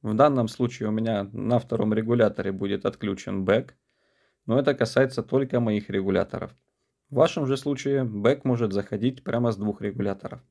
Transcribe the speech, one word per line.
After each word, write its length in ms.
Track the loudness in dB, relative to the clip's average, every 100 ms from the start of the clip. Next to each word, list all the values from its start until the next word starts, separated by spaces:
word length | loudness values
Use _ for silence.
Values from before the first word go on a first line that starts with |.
В 120 | -2
данном 320 | 4 4 4 -2
случае 420 | -2 -4 -2 -4
у 40 |
меня 320 | -2 -2 -2 -4
на 260 | -6 0 0
втором 340 | 0 -2 0
регуляторе 600 | 0 0 4 4 2 -6
будет 340 | -4 -2 -2 -2
отключен 580 | -4 -6 -6 -6 -4
бэк, 300 | 2 0 0 _ _ _ _ _ _ _ -2
но 100 | 0
это 120 | 2
касается 520 | 0 2 2 2 0
только 340 | -2 0 0 0
моих 320 | 0 0 -2
регуляторов. 640 | -2 0 0 0 -6 -10 -14 _ _ _ _ _
В 60 | 2
вашем 300 | 2 2 -2
же 100 | -2
случае 480 | -2 -2 0 0
бэк 400 | 0 0 2 2
может 280 | 0 0 0
заходить 520 | -2 -4 -2 -2 -2
прямо 260 | -4 0 0
с 60 | 0
двух 260 | -4 -4
регуляторов. 580 | -6 -4 -4 -4 -10 -16 _